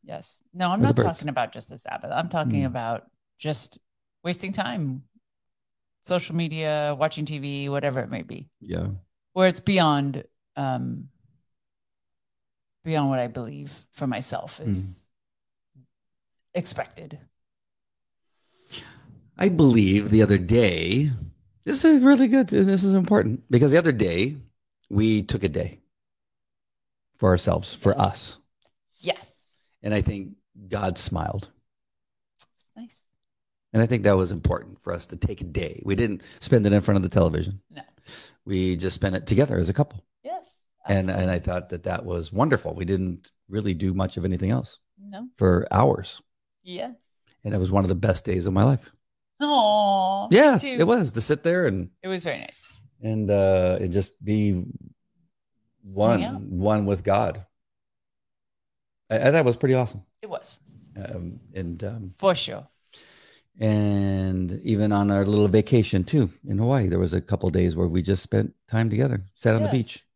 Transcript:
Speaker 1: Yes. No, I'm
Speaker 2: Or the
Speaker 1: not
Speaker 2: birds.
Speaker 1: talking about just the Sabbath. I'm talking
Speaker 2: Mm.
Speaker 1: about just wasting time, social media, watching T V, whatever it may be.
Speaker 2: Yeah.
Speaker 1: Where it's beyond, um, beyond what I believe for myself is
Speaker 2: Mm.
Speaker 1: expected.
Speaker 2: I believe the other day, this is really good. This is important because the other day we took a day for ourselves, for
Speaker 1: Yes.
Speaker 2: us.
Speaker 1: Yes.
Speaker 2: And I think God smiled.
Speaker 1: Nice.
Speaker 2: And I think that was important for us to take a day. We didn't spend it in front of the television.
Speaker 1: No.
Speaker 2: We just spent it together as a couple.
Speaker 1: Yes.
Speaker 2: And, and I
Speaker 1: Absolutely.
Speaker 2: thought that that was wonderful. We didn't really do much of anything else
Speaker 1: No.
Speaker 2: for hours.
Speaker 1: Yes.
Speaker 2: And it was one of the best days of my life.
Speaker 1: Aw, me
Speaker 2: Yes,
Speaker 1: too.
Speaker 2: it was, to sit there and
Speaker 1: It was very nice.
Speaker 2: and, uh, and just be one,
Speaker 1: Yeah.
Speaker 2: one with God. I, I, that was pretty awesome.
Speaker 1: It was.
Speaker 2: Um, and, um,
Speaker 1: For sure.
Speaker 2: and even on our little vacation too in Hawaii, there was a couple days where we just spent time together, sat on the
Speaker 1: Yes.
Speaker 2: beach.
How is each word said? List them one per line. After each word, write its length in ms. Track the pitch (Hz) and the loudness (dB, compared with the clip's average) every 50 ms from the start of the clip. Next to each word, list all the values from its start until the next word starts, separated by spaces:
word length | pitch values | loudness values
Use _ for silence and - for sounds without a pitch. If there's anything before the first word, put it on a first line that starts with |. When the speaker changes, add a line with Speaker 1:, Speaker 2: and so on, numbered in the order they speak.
| _ | _
Speaker 1:
Yes. 380 | - - - - - - - _ _ | -16 -16 -16 -16 -18 -20 -20 _ _
No, 180 | _ 175 180 175 | _ -4 -2 -2
I'm 100 | 180 208 | 2 2
Speaker 2:
Or 20 | |
the 20 | - - | 2 2
Speaker 1:
not 80 | - | 4
Speaker 2:
birds. 120 | 120 - - | 2 2 0
Speaker 1:
talking 220 | 165 - - 147 | 0 -4 -6 -6
about 240 | 131 131 120 - - | -4 -4 -4 -4 -6
just 160 | - 107 - | -16 -18 -18
the 80 | - 117 | -20 -18
Sabbath. 340 | - - - - - - | -14 -12 -12 -12 -10 -6
I'm 180 | - - 165 170 | -6 -6 -6 -4
talking 340 | - 165 156 127 113 101 135 | -4 -4 -2 -2 -2 -2 -2
Speaker 2:
Mm. 20 | |
Speaker 1:
about 420 | 131 123 127 117 113 117 110 - _ _ _ _ _ _ _ | -2 -4 -6 -6 -6 -6 -8 -10 _ _ _ _ _ _ _
just 400 | - 156 151 - - - - - _ _ _ _ _ _ _ _ _ | -8 -6 -6 -6 -8 -14 -16 -20 _ _ _ _ _ _ _ _ _
wasting 280 | 175 175 175 - 190 196 | -8 -8 -8 -8 -10 -6
time, 500 | - 190 202 247 208 156 139 127 135 135 _ _ _ _ _ _ _ _ _ _ _ _ _ _ _ _ _ _ _ | -6 -6 -6 -4 -6 -6 -6 -6 -8 -14 _ _ _ _ _ _ _ _ _ _ _ _ _ _ _ _ _ _ _
social 340 | _ - 180 180 - - 156 | _ -4 -4 -4 -4 -4 -4
media, 600 | 170 170 165 156 160 160 151 151 151 147 147 147 135 | -4 -4 -4 -4 -6 -4 -4 -2 -2 -2 -2 -2 -2
watching 260 | 151 156 156 156 151 | -2 -2 -2 -4 -8
T 120 | 143 151 147 | -8 -8 -8
V, 320 | 135 143 139 139 139 139 | -8 -8 -6 -6 -6 -4
whatever 300 | 139 139 139 143 127 131 | -4 -2 -4 -2 -4 -4
it 100 | 117 113 | -6 -6
may 140 | 127 - 87 | -8 -10 -10
be. 260 | - - 87 - _ _ _ | -12 -14 -16 -16 _ _ _
Speaker 2:
Yeah. 280 | - 101 87 85 85 98 98 92 - _ _ _ _ _ _ | -12 -8 -8 -6 -6 -6 -8 -10 -14 _ _ _ _ _ _
Speaker 1:
Where 140 | 185 185 185 | 2 2 2
it's 120 | 175 - | 2 0
beyond, 640 | - - 202 185 170 156 147 143 139 139 135 139 - _ _ _ _ _ _ | -4 0 2 4 4 4 2 0 -2 -4 -6 -8 -12 _ _ _ _ _ _
um, 540 | - 143 135 131 127 127 123 120 - - - _ _ _ _ _ _ _ _ _ _ _ _ _ _ _ _ _ _ _ _ _ _ _ _ _ _ _ _ _ _ _ _ _ _ _ | -6 -4 -4 -4 -4 -6 -8 -8 -10 -12 -18 _ _ _ _ _ _ _ _ _ _ _ _ _ _ _ _ _ _ _ _ _ _ _ _ _ _ _ _ _ _ _ _ _ _ _
beyond 260 | 165 160 156 143 139 | -4 -2 0 0 0
what 100 | 135 131 | 0 0
I 80 | 123 117 | -2 -4
believe 440 | 113 - 143 - 143 143 143 139 139 - _ _ | -6 -10 -10 -10 -12 -12 -14 -16 -18 -20 _ _
for 160 | _ - 147 131 | _ -8 -6 -4
myself 520 | 120 104 131 - - - - - - - | -4 -6 -6 -8 -10 -10 -10 -12 -16 -10
is 460 | - 110 101 92 95 95 90 - _ _ _ _ _ _ _ _ _ _ _ _ _ _ _ 135 | -6 -4 -4 -4 -4 -8 -12 -16 _ _ _ _ _ _ _ _ _ _ _ _ _ _ _ _
Speaker 2:
Mm. 60 | _ _ _ _ _ _ _ _ _ _ _ _ _ _ _ | _ _ _ _ _ _ _ _ _ _ _ _ _ _ _
Speaker 1:
expected. 640 | 175 170 - - - - - - - 165 143 147 151 - _ _ _ _ _ _ _ _ _ _ _ _ _ _ _ _ _ _ _ _ _ _ _ _ _ _ _ _ _ - - - - - - _ - - - _ _ _ | -8 -8 -8 -8 -10 -10 -10 -12 -20 -18 -18 -18 -20 -20 _ _ _ _ _ _ _ _ _ _ _ _ _ _ _ _ _ _ _ _ _ _ _ _ _ _ _ _ _ -20 -20 -20 -20 -20 -20 _ -20 -20 -20 _ _ _
Speaker 2:
I 140 | - 185 196 | 0 0 0
believe 640 | 180 160 160 135 120 117 104 95 95 104 104 101 | 4 6 6 6 8 6 6 6 4 2 2 4
the 100 | 104 110 | 4 6
other 160 | 107 98 101 95 | 6 6 4 2
day, 760 | 90 87 110 117 117 101 87 80 80 85 101 127 147 151 127 101 - - - _ _ _ _ _ _ | 2 2 4 4 4 4 2 0 -2 -2 0 0 0 0 -2 -4 -8 -12 -14 _ _ _ _ _ _
this 200 | - 311 262 - | -4 -4 4 6
is 200 | 320 311 277 247 | 6 6 8 8
really 240 | 269 285 240 269 226 | 8 6 6 6 4
good. 200 | 233 269 254 175 | 4 2 2 4
This 340 | 208 208 196 190 196 190 185 | 4 2 4 4 2 2 2
is 100 | 196 190 | 2 2
important 560 | 190 180 - 208 208 101 107 113 - - _ | 2 4 4 4 2 2 2 -2 -4 -4 _
because 220 | 123 120 131 143 | 4 4 6 6
the 80 | 135 165 | 6 6
other 120 | 170 165 | 4 4
day 460 | 135 107 101 90 85 87 101 131 151 139 120 _ _ _ _ _ _ _ _ _ | 2 2 0 0 2 0 0 -2 -2 -10 -16 _ _ _ _ _ _ _ _ _
we 340 | - 101 107 110 110 107 - | 0 2 4 4 4 2 0
took 200 | - - 107 101 | -2 -4 -2 -2
a 60 | 92 | -2
day 300 | 71 87 87 85 - - _ _ _ _ _ _ _ _ _ _ _ _ _ _ _ _ _ _ _ _ _ _ _ _ _ _ _ _ | -2 -2 -6 -6 -10 -16 _ _ _ _ _ _ _ _ _ _ _ _ _ _ _ _ _ _ _ _ _ _ _ _ _ _ _ _
for 120 | - 95 | 2 4
ourselves, 440 | 92 87 - - 85 82 95 - - | 4 4 2 0 -2 -2 -4 -8 -14
for 200 | - - 98 98 | -2 0 0 2
Speaker 1:
Yes. 60 | - | 2
Speaker 2:
us. 380 | 101 98 - - - - - _ _ _ _ _ _ _ _ _ _ _ _ _ | 0 -2 -2 -6 -14 -14 -16 _ _ _ _ _ _ _ _ _ _ _ _ _
Speaker 1:
Yes. 360 | - 165 - - - - - _ _ _ _ _ _ _ _ _ | -8 -8 -8 -8 -10 -20 -20 _ _ _ _ _ _ _ _ _
Speaker 2:
And 100 | - 104 107 | -6 -2 0
I 80 | 104 | 0
think 340 | 101 - 104 98 95 - - _ _ _ _ 98 101 92 | 0 0 -4 -6 -10 -12 -16 _ _ _ _ -20 -14 -10
God 320 | 110 101 104 95 87 - | -8 -4 -4 -4 -4 -4
smiled. 500 | - - - 85 78 - - 95 92 - _ _ _ _ _ _ _ _ _ _ _ _ _ _ _ _ _ _ _ _ _ _ _ _ _ - | -6 -6 -4 -6 -6 -6 -6 -8 -10 -12 _ _ _ _ _ _ _ _ _ _ _ _ _ _ _ _ _ _ _ _ _ _ _ _ _ -20
Speaker 1:
Nice. 180 | 240 226 _ _ _ _ _ _ _ _ _ _ _ _ _ _ _ _ - | -20 -20 _ _ _ _ _ _ _ _ _ _ _ _ _ _ _ _ 2
Speaker 2:
And 80 | 110 | 2
I 60 | 113 117 | 2 4
think 160 | 127 113 98 | 2 2 4
that 120 | 101 98 | 4 4
was 160 | 95 92 85 | 4 2 0
important 480 | 98 82 - - 90 - - 95 95 _ | -4 -2 -2 -2 -2 -2 -6 -12 -20 _
for 140 | _ 90 90 | _ -10 -10
us 140 | 87 - - | -10 -10 -14
to 80 | - | -10
take 260 | 85 - - 107 - | -6 -6 -6 -6 -6
a 40 | - | -12
day. 360 | 87 80 - 90 78 - - - | -8 -6 -6 -6 -6 -8 -10 -4
We 120 | - 98 | -4 -2
didn't 260 | 95 120 107 101 - - - - - | 0 0 -2 -2 -6 -10 -18 -16 -12
spend 280 | - - - 120 104 104 | 0 2 2 4 6 6
it 60 | 101 | 4
in 80 | 104 | 4
front 160 | 98 - 101 98 | 4 4 2 2
of 40 | |
the 80 | 92 90 | 2 2
television. 500 | - 101 85 85 78 78 87 92 98 98 _ _ | 2 4 2 4 2 -2 -4 -6 -8 -12 _ _
Speaker 1:
No. 100 | _ - - _ _ _ _ - - - - - _ _ _ | _ -20 -20 _ _ _ _ -20 -20 -20 -20 -20 _ _ _
Speaker 2:
We 300 | - 98 92 92 92 92 | -6 -2 -2 0 0 -2
just 180 | 85 90 95 - | -2 -4 -6 -4
spent 220 | - - 98 92 | -2 -2 -2 -2
it 100 | 92 - | -2 -2
together 320 | - 107 104 143 143 - 90 | 0 2 2 2 2 2 -2
as 100 | 87 82 | 0 0
a 60 | 95 | 0
couple. 320 | - 147 - - 101 _ _ _ _ | 0 0 -2 -2 -18 _ _ _ _
Speaker 1:
Yes. 380 | _ 277 349 370 - _ _ _ _ _ _ _ _ - | _ -12 -12 -12 -12 _ _ _ _ _ _ _ _ 0
Speaker 2:
And, 220 | 101 98 92 92 | 0 0 0 0
and 220 | 92 92 92 92 | -2 0 0 0
I 40 | 92 | 0
Speaker 1:
Absolutely. 40 | 87 | -2
Speaker 2:
thought 300 | - - 90 90 85 - | -2 -4 -6 -6 -6 -8
that 140 | - 85 - | -12 -10 -6
that 220 | 92 92 82 - | -6 -6 -6 -6
was 260 | 87 90 85 82 80 | -6 -6 -6 -8 -6
wonderful. 440 | 95 98 131 156 147 120 - 82 80 | 0 0 2 2 2 0 0 -6 -8
We 100 | 85 95 | -6 -2
didn't 460 | 85 98 92 95 92 87 - _ - _ _ _ _ | -2 0 0 0 -4 -6 -8 _ -20 _ _ _ _
really 240 | 95 107 104 101 92 | -6 -4 -2 -2 -4
do 220 | 80 101 95 92 | -2 -2 -2 -2
much 200 | 92 98 95 - - | 0 -2 -2 -4 -4
of 80 | 85 | -4
anything 260 | 95 92 87 95 95 | -2 -2 0 0 0
else 260 | 113 127 120 - - _ _ _ _ _ | 0 -2 -2 -6 -16 _ _ _ _ _
Speaker 1:
No. 280 | 196 202 202 190 233 254 _ _ | -20 -16 -16 -14 -16 -16 _ _
Speaker 2:
for 300 | - 92 90 87 - - | 4 4 4 4 2 2
hours. 500 | - 95 120 139 107 - 95 - - - _ _ _ _ _ _ _ _ | 2 2 4 4 2 0 -6 -12 -16 -20 _ _ _ _ _ _ _ _
Speaker 1:
Yes. 320 | _ 180 180 175 - 254 247 _ _ _ _ _ _ _ _ _ _ | _ -14 -12 -10 -10 -12 -12 _ _ _ _ _ _ _ _ _ _
Speaker 2:
And 80 | 104 101 | -4 -2
it 40 | 98 | -2
was 140 | 92 90 | -2 2
one 120 | 92 101 95 | 2 2 2
of 60 | 90 | 2
the 60 | 92 | 0
best 300 | 90 95 104 92 - - | 0 0 0 -2 -2 -2
days 200 | - 92 92 87 | -4 -2 -2 -2
of 80 | 98 92 | 0 2
my 100 | 95 104 | 4 4
life. 280 | 127 139 123 - - _ _ _ _ _ _ _ _ _ _ | 4 2 0 -4 -12 _ _ _ _ _ _ _ _ _ _
Speaker 1:
Aw, 880 | 285 294 294 262 220 208 208 214 208 202 196 196 185 185 196 196 202 226 | -2 0 2 2 4 4 2 2 2 2 2 0 0 0 -2 -4 0 4
me 80 | 170 214 | 6 6
Speaker 2:
Yes, 240 | 294 302 262 185 | 6 6 4 2
Speaker 1:
too. 160 | - 285 254 247 | 0 -2 -2 0
Speaker 2:
it 80 | 160 185 | 2 2
was, 240 | 233 247 185 123 - | 2 0 0 -2 -4
to 60 | 113 | -6
sit 240 | 110 - 147 151 - | -2 -2 -2 -2 0
there 220 | 170 175 180 180 135 | -2 0 0 0 0
and 220 | 98 95 90 87 _ _ | -2 -2 -6 -8 _ _
Speaker 1:
It 60 | - 190 | -10 -8
was 160 | 190 180 165 | -8 -8 -6
very 140 | 170 131 80 | -8 -8 -8
nice. 340 | - - - - - - - - _ - _ _ | -10 -16 -16 -18 -18 -18 -20 -20 _ -20 _ _
Speaker 2:
and, 280 | - 113 110 110 107 98 | -6 -4 -4 -2 0 2
uh, 480 | 104 101 98 95 95 92 90 90 92 - | 4 4 4 4 4 4 4 2 0 0
and 100 | 98 92 | -2 -2
just 320 | 85 101 92 - _ _ - | 0 -2 -2 -2 _ _ -4
be 400 | 98 107 107 104 104 98 90 87 - - - - - _ _ _ _ _ _ _ _ _ _ _ _ _ _ _ _ _ _ | -2 0 0 2 0 0 -2 -4 -8 -12 -16 -18 -20 _ _ _ _ _ _ _ _ _ _ _ _ _ _ _ _ _ _
one, 400 | _ 101 95 98 104 113 117 104 | _ -12 -4 0 2 4 4 2
Speaker 1:
Yeah. 140 | 85 80 107 | 0 -4 -6
Speaker 2:
one 500 | 98 - 98 92 87 95 104 107 107 104 | -8 -10 -8 -6 -2 0 2 2 2 2
with 180 | 98 101 90 85 | 0 -2 -2 0
God. 420 | 101 98 104 110 87 - 101 95 _ _ _ _ _ _ _ _ _ _ _ _ _ _ _ _ _ _ _ _ _ _ _ _ _ _ _ _ _ _ _ _ _ | 0 0 2 0 -2 -4 -8 -14 _ _ _ _ _ _ _ _ _ _ _ _ _ _ _ _ _ _ _ _ _ _ _ _ _ _ _ _ _ _ _ _ _
I, 180 | 110 110 - 135 | -2 2 4 4
I, 40 | |
that 120 | 147 165 151 | 4 6 4
was 140 | 123 117 117 | 2 2 2
pretty 160 | - 135 131 | 2 2 2
awesome. 320 | 127 123 107 - 101 - _ _ _ | 2 2 -2 -6 -12 -18 _ _ _
Speaker 1:
It 80 | - 208 | -16 -12
was. 300 | 180 - - - - _ _ _ - - - _ - | -12 -12 -14 -16 -20 _ _ _ -20 -20 -20 _ -16
Speaker 2:
Um, 460 | 101 98 - - 92 87 85 87 - - - - | -14 -12 -10 -10 -10 -10 -10 -12 -14 -20 -16 -12
and, 300 | 95 92 85 85 85 107 | -10 -8 -8 -8 -8 -8
um, 300 | 98 113 117 104 92 90 _ | -10 -8 -10 -12 -14 -12 _
Speaker 1:
For 160 | - 196 180 | 0 0 0
sure. 300 | - - - 110 101 - _ _ _ _ _ _ - - - - - - - _ _ _ _ _ - | 0 -4 -8 -10 -12 -14 _ _ _ _ _ _ -20 -20 -20 -20 -20 -20 -20 _ _ _ _ _ -2
Speaker 2:
and 920 | 113 107 107 104 104 104 101 101 98 98 98 95 95 95 92 92 92 87 92 - - | 0 2 2 2 2 2 2 0 0 0 0 -2 -2 -2 -2 -2 -4 -4 -6 -8 -2
even 300 | - 113 104 107 107 104 | -2 0 2 2 2 2
on 180 | 101 101 101 | 2 2 2
our 140 | 101 98 98 | 2 2 2
little 240 | 98 104 104 104 98 | 2 4 4 4 6
vacation 560 | 92 110 104 - - 120 104 - - 95 90 | 4 4 4 4 4 2 4 2 0 -2 -2
too 260 | - - 151 120 90 - _ _ - | 0 2 2 2 0 -2 _ _ -6
in 100 | 104 98 | -4 -2
Hawaii, 300 | 110 120 135 135 107 90 | 0 0 2 2 2 0
there 120 | 85 90 | 0 0
was 140 | 92 85 82 | 0 0 0
a 60 | 90 | -4
couple 300 | - - - - - 92 | -2 -2 -4 -2 -2 0
days 260 | 80 90 90 90 78 | 0 2 0 2 0
where 120 | 82 92 87 | 0 -2 0
we 140 | 80 90 | 0 -2
just 220 | 82 90 98 95 - | 0 0 -2 -2 -2
spent 300 | - - 107 104 - - _ _ _ | -2 -2 -2 -2 -2 -6 _ _ _
time 200 | - 113 113 113 | -4 -2 -2 0
together, 360 | 104 107 131 139 123 - 95 98 _ | 0 0 -2 -2 -2 -4 -8 -10 _
sat 200 | _ - 113 110 | _ 0 0 2
on 80 | 113 104 | 2 0
the 40 | 101 | 0
Speaker 1:
Yes. 40 | - | 0
Speaker 2:
beach. 320 | 131 110 - - - _ _ _ | -2 -2 -4 -10 -20 _ _ _